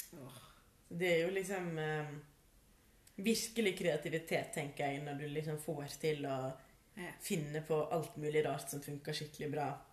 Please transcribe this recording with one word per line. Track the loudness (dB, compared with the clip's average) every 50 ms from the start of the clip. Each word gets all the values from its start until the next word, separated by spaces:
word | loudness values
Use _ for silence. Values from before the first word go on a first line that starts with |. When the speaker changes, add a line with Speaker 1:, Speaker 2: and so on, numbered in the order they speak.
| -6 -6 -8
Speaker 1:
Åh. | -12 -12 -12 -14 -14 -16 -18 -20 -20 -20 -20 -20 -20 -12 -6
Speaker 2:
Så | 0 2
det | 6 8
er | 8 8 8 6
jo | 4
liksom, | 2 0 0 0 -2 0 0 0 0
eh, | 0 2 2 0 0 -2 -6 -10 -12 -14 -20 -20 -20 -20 -20 -20 -20 -20 -20 -20 -20 -20 -20 -20 -20 -14 -8 0
virkelig | 2 2 2 2 0 -2 0 2 2 2 2 2
kreativitet, | 2 2 2 2 2 0 -2 -2 0 0 0 0 0 0
tenker | -4 -4 -4 -4 -2 -2
jeg, | -2 0 0 -2 -4
når | -4 -4 -4
du | -4 -4
liksom | -2 -2 -2 -2 -2 -4
får | -2 -4 -4 -4 -4 -6 -6 -2
til | 0 0 0 0 0
å | -2 -2 -2 -2 -4 -6 -8 -12 -20 -20 -20 -20 -16 -12
Speaker 1:
Ja. | -8 -8 -8 -8 -6
Speaker 2:
finne | -4 -2 0 0 0 0 -2 -2 0
på | 2 2 2 4 2
alt | 2 0 0 -2 -4
mulig | -4 -2 2 4 4 4
rart | 4 2 -2 -4 -4
som | -6 -6
funker | -6 -6 -8 -6 -4 -4
skikkelig | -4 -4 -4 -6 -6 -6 -4 -2
bra | 0 0 0 0 -2 -4 -8 -16